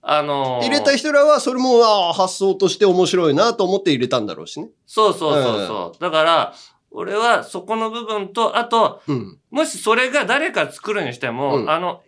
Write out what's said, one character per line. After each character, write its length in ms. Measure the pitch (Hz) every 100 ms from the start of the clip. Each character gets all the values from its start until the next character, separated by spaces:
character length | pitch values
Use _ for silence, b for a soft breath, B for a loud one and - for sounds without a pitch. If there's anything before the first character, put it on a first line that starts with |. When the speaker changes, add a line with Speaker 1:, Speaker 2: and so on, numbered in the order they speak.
Speaker 1:
う 40 | -
ん。 40 |
Speaker 2:
あ 120 | 151
の 380 | 147 143 135 123
ー、 40 |
Speaker 1:
入 60 | 120
れ 100 | 285
た 160 | 269 277
人 160 | 302
ら 120 | 285
は、 160 | 294 294
そ 120 | 285
れ 80 | 254
も、 200 | 262 233
あ 260 | 233 208 175
ー、 20 |
発 220 | 165 185 -
想 180 | 196
と 140 | 190 190
し 100 | -
て 80 | 202
面 180 | 180 180
白 240 | 180 165
い 40 |
な 200 | 143 226
と 100 | 220
思 140 | 180 196
っ 40 |
て 80 | 190
入 100 | 135
れ 80 | 123
た 120 | 131
ん 60 | 104
だ 80 |
ろ 100 | 82
う 20 | 82
し 140 | -
ね。 80 | 160 _ _
Speaker 2:
そ 240 | 214 214
う 20 |
そ 260 | 135 156 147
う 40 |
そ 220 | 127 110
う 20 | 92
そ 180 | 92 87
う。 60 |
Speaker 1:
う 40 | -
ん。 20 |
Speaker 2:
だ 120 | 175
か 120 | 156
ら、 320 | 160 160 110 B B B _
俺 220 | - 180
は 300 | 208 233 214
そ 180 | - 185
こ 140 | 185 220
の 140 | 226
部 140 | 233 220
分 220 | 214 196
と、 280 | 202 226 233
あ 80 |
と、 380 | 233 233 208 - -
Speaker 1:
う 60 |
ん。 260 | 135 98 - _
Speaker 2:
も 140 | 269
し 140 | 311 -
そ 160 | 220
れ 160 | 233 254
が 140 | 285
誰 260 | 196 262 330
か 180 | 208 151
作 220 | - -
る 120 | 208
に 100 | 147
し 40 | 117
て 120 | 131
も、 320 | 117 139 139
Speaker 1:
う 20 |
ん。 60 | 107
Speaker 2:
あ 80 | 160
の、 240 | 175 -